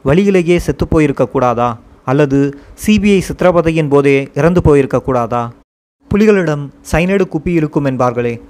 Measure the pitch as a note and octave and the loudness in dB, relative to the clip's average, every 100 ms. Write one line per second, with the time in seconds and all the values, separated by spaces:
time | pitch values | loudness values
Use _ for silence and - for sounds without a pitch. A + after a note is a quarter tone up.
0 | C3 D#3 G3+ F#3+ E3 F3 E3 C#3 - D#3+ | 0 2 2 2 2 0 0 -4 -2 0
1 | D3+ C3+ B2+ C3+ B2 A#2 A#2+ A#2 - - | 0 0 -2 0 0 0 -2 -4 -12 -12
2 | - C#3 D3 C#3 C#3 C#3 - - - G#3+ | -4 0 2 0 -2 -4 -16 -8 0 2
3 | G#3 G3 - D3+ F3+ F3 E3 D#3+ D3 C#3+ | 2 2 0 -2 0 2 0 0 0 2
4 | C#3+ C3+ C#3 - D#3 F3+ D3+ C#3+ C3 B2+ | 2 0 -2 -2 0 2 2 2 2 -2
5 | B2 B2+ A#2 A#2+ A#2 A#2 _ _ _ _ | -2 -2 -2 -4 -6 -10 _ _ _ _
6 | - G#3 G#3+ G3+ E3 D3 C#3+ - - D#3 | -4 0 2 2 0 -4 -6 -14 -6 -2
7 | F3+ G3 F#3+ D#3+ F3 E3+ D3+ D#3 C#3+ B2+ | 0 0 -2 -4 -4 -2 -2 -2 -2 -2
8 | B2 A#2+ A#2+ A#2 - | -2 -2 -4 -6 -14